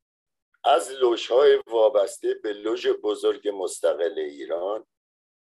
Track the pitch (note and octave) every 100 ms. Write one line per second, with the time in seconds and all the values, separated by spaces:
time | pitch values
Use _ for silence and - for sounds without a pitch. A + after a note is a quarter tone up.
0 | _ _ _ _ _ _ A#2 D#3 C#3+ C3+
1 | B2+ A2+ - A#2+ C#3+ C#3 A2+ A2+ G#2+ G2+
2 | G2 - A#2+ B2+ G#2+ G2+ G#2+ B2 B2+ B2
3 | G#2+ G2+ G#2+ G#2 G2+ G2 F2+ - E2+ D#2
4 | E2 D#2 D2+ C#2+ C2 E2 F#2 G#2+ - _
5 | _ _ _ _ _